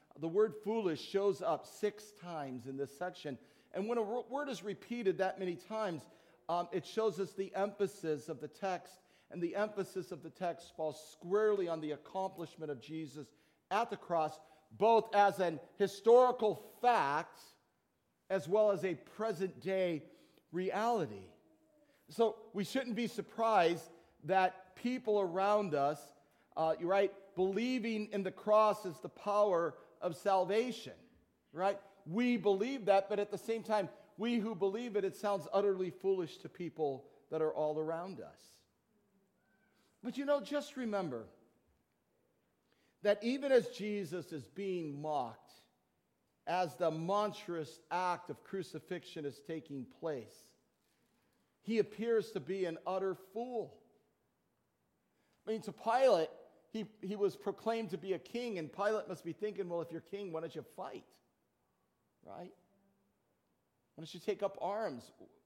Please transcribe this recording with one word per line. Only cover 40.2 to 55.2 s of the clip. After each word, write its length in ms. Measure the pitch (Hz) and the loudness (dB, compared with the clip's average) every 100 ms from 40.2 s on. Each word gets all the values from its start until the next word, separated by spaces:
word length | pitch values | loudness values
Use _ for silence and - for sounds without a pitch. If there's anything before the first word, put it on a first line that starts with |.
know, 160 | 285 285 | 2 2
just 360 | 190 294 285 262 | 2 -4 -4 -6
remember 480 | 233 202 175 117 104 - _ _ _ _ _ _ _ _ _ _ _ _ _ _ _ _ | -2 -2 -2 -6 -10 -18 _ _ _ _ _ _ _ _ _ _ _ _ _ _ _ _
that 200 | 202 - | 2 2
even 280 | 233 269 277 | 2 0 4
as 180 | 254 - | 4 4
Jesus 640 | - 208 208 165 175 - | -2 -4 -4 -4 -6 -8
is 120 | 156 | -10
being 560 | 117 - 196 180 156 143 | -10 -8 -4 -4 -6 -6
mocked, 520 | 156 147 120 - - - _ _ _ _ _ _ _ _ - | -4 -4 -4 -8 -20 -20 _ _ _ _ _ _ _ _ -4
as 280 | 180 175 - | 0 -2 0
the 140 | 165 | 0
monstrous 880 | 160 165 202 208 - - 165 151 - - | 0 0 0 0 -4 -8 -6 -6 -12 -6
act 380 | 175 180 170 - | -2 -2 -2 -6
of 160 | 131 | -12
crucifixion 800 | - 196 160 151 - 180 - 170 | -8 -8 -8 -10 -10 -10 -10 -10
is 160 | 143 - - | -8 -8 -10
taking 400 | 160 - 139 120 - | -10 -8 -10 -12 -8
place, 380 | 165 139 107 - - _ _ _ _ _ _ _ _ _ _ _ | -6 -6 -8 -18 -20 _ _ _ _ _ _ _ _ _ _ _
he 160 | - 226 | -2 0
appears 520 | - - 233 226 214 | 0 -2 0 0 0
to 80 | 185 | -6
be 260 | 139 196 180 | -6 -4 -4
an 100 | 165 180 | -4 -4
utter 300 | 190 190 180 - | -2 -2 -6 -10
fool. 420 | 226 247 240 143 - _ _ _ _ _ _ _ _ _ _ _ _ _ _ | -10 -6 -6 -8 -12 _ _ _ _ _ _ _ _ _ _ _ _ _ _